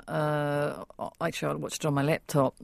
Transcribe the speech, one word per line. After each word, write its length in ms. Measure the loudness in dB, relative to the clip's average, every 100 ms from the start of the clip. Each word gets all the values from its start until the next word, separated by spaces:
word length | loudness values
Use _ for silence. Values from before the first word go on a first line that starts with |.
| -4
uh, 760 | -2 0 0 0 0 -2 -4 -12 -10 -10 -4
actually, 320 | -4 -2 -2
I 40 | -2
watched 280 | -4 -2
it 40 | 0
on 60 |
my 80 | 2
laptop, 520 | 2 0 2 4 4 0